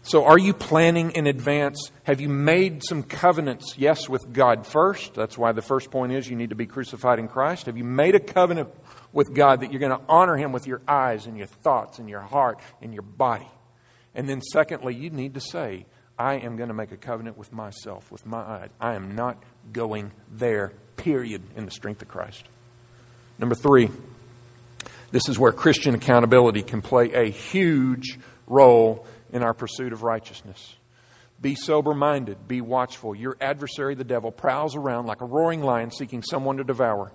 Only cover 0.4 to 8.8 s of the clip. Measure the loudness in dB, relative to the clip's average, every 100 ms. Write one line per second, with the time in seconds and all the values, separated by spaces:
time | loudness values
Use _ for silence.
0.4 | 8 -2 0 4 4 4 0 0 0 0
1.4 | -2 0 -2 -4 -14 _ -4 -2 -2 0
2.4 | 2 4 2 -2 -8 -8 -8 2 4 4
3.4 | -2 -6 -12 0 2 2 -2 -6 -4 2
4.4 | 4 4 0 2 2 0 -10 -8 -8 -2
5.4 | -2 -2 -2 -4 -2 -6 -4 -6 -6 -8
6.4 | -8 -8 -8 -8 -12 -4 0 0 -2 -2
7.4 | -2 -4 -10 -10 -4 2 4 4 4 2
8.4 | 2 2 -6 -12